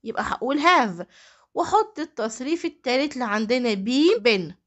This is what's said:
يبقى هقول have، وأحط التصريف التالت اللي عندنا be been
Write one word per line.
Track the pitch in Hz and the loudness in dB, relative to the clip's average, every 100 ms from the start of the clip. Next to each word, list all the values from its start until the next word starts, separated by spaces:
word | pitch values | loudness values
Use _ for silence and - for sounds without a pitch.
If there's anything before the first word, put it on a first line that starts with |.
يبقى | 226 - | -6 -6
هقول | 214 - 247 294 | -4 -4 -2 2
have، | 320 349 226 170 - _ - _ _ | 4 4 2 -4 -12 _ -20 _ _
وأحط | - 339 392 427 - | -4 2 2 0 -6
التصريف | 311 - 220 - 262 330 | -10 -6 -6 -6 -4 -4
التالت | 339 - 262 254 294 | -4 -6 -2 0 0
اللي | 254 | -4
عندنا | 233 214 220 254 240 | -4 -2 0 0 0
be | 202 202 254 330 440 | -2 0 4 4 4
been | 226 202 160 - | 2 2 -2 -12